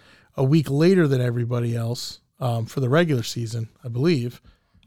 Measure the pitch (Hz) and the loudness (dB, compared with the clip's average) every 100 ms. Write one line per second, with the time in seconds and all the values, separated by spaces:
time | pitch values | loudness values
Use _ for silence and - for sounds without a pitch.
0 | _ - _ - 135 160 139 139 170 190 | _ -20 _ -2 2 2 2 2 4 4
1 | 151 131 123 120 117 120 120 117 113 120 | 2 2 0 -2 -2 -2 -2 -2 -4 -6
2 | - - _ _ 123 117 113 - 123 151 | -10 -14 _ _ -4 -2 -4 -2 2 2
3 | 175 127 - 120 113 113 113 _ 123 117 | 2 0 -2 -6 -6 -8 -10 _ -8 -2
4 | 156 147 120 - - _ _ _ | 2 2 -2 -10 -20 _ _ _